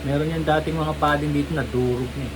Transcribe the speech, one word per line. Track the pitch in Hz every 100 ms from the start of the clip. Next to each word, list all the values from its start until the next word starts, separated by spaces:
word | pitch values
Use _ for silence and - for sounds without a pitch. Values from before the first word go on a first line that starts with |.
Meron | 135 143 156
yung | 165
dating | 156 156 156 160
mga | 156 156
padding | 147 147 151
dito | 147 143 156
na |
durog | 120 127 123 123 123 139
na, |
eh. | 123